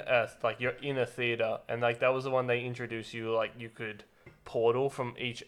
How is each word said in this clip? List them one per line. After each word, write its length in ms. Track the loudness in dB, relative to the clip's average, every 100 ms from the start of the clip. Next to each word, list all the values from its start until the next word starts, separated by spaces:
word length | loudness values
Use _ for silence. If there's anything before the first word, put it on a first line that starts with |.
| 2
a, 220 | 4 4 0
like, 180 | -2 0
you're 120 | -2 -2
in 160 | -2 0
a 80 | -2
theater, 520 | 0 0 2 0 -2 -4
and, 120 | 0
like, 200 | 2 4
that 120 | 2
was 120 | 2
the 60 | 2
one 160 | 0 2
they 140 | 0
introduced 520 | 0 -6 -6 -6 -6
you, 180 | -6 -2
like, 180 | 0 0 -4
you 100 | -14
could 360 | -10 -10 -10 -16 _ -20 -20
portal 460 | -6 2 4 4 2
from 240 | -2 -6 -4
each 240 | -6 -6